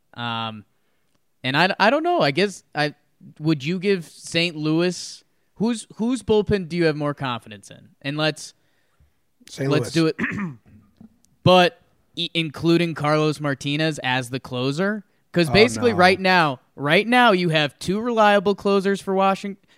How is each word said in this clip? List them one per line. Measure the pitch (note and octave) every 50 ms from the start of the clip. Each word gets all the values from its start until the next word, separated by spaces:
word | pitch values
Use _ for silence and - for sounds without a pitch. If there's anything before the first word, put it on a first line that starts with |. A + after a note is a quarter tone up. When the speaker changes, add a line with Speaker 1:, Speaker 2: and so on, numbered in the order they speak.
| _ _ -
Speaker 1:
Um, | A#2+ A#2+ A#2+ A2+ A2+ A2+ A2+ A2 G#2+ G2+ _ _ _ _ _ _ _ _ _ _ _ _ _ _ _ -
and | B2+ C3+
I, | D3+ F3 F#3+ - -
I | F#3+ A3
don't | C4 D#4 D#4+
know. | F4 F4 E4+
I | E3 C#3+
guess | C#3 E3+ G3+ G#3 F3+ - - _ -
I, | D3 D3+ D3+ - _ _ _ _ _ - C#3 - -
would | D3+ D#3+ D#3+ C#3 B2
you | D#3 F#3 F#3
give | E3+ G3+ G3 F3+ D#3+
Saint | - - - - - - E3 E3+ F3 D3+
Louis, | D#3 D3+ D#3 D#3 E3 F3 F3+ F3 - - - - - _ _ _ _ _ _ _
whose, | - G3 A#3 A#3+ A3 - - -
whose | - A3 A#3+ C4+ A3+
bullpen | - - G#3+ G#3+ G#3 - G#3+ G3 F3+ D3
do | E3+
you | F3 E3
have | D#3 D3
more | D3+ D3 D3 C#3
confidence | - C#3+ B2+ A#2+ A2+ - A2 G#2+ G2+ - -
in? | - - - - _ _ -
And | C#3 D3
let's, | D3+ D#3 D#3 D3 - - - - _ _ _ _ _ _ _ _ _ _ _ _ _ _ _ _ _ _ -
Speaker 2:
Saint | - - C3+ C3+
Speaker 1:
let's | D3 D3+ A#2 G#2+ -
Speaker 2:
Louis. | E3 D#3+ D#3+ -
Speaker 1:
do | - -
it. | - - G#3 G3 D#3+ B2 A2
<clears throat> | _ _ - - _ _ _ _ - - _ _ _ _ _ _ -
But | F3 F#3 F3+ F3 E3+ - _ _ _ _ _ _ _ -
i-, | E3+ E3+ - -
including | E3 D#3+ D3+ - - D3+ E3+ E3+ E3 F3 E3+ D3+
Carlos | - D3 D3 D3+ D3+ D3+ D#3 C#3+ C#3+
Martinez | D3+ C#3+ C3+ - - C#3+ C#3+ D3+ D#3+ D#3+ D3+ - -
as | B2+ B2+ C3 B2+ A#2+
the | C3 B2+
closer, | - - B2+ B2 B2+ C#3 C#3 D#3 F#3+ G3+ G#3+ G#3+ - _ _ _ _ _
'cause | - F3 E3+ D3
Speaker 2:
Oh, | A#2+
Speaker 1:
basically | G3+ A3 B3 A3+ A3+ B3 A#3 G#3+
Speaker 2:
no. |
Speaker 1:
right | F3 F3+ F#3 F#3+ F3+
now, | F#3+ F#3 F#3 F3+ D#3+ C#3+ B2+ - _ _ _
right | - C#3 C#3+ D#3+ G3 G#3
now | A3 B3 B3 B3 A#3
you | G3 F#3 F3 E3+
have | D#3 D#3 D3+ C3+ - -
two | - F3+ F#3+ G#3+
reliable | A#3 B3 A#3 A3 G#3+ G#3 G3+ G3+ F3+ G#3 G3
closers | - - G3+ G3 G3 F#3 G3 G3 F#3+
for | - G3 F#3+
Washington, | F#3+ F#3+ F#3+ G3 - - G3+ G3 - _ _ _